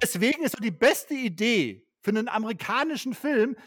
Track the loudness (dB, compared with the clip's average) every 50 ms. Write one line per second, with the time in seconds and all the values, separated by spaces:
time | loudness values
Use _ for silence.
0 | -2 -4 0 0 0 0 2 0 -2 -4 -2 -4 -4 -4 0 4 4 4 4 4
1 | 0 -6 -4 -2 -2 -4 -2 0 2 2 4 2 2 0 -4 -10 _ _ _ _
2 | -2 0 0 0 0 0 -2 -2 -2 -4 -6 -6 -4 -2 -2 0 0 -2 -2 -4
3 | -6 -6 -6 -4 -2 0 2 2 2 2 0 -6 -10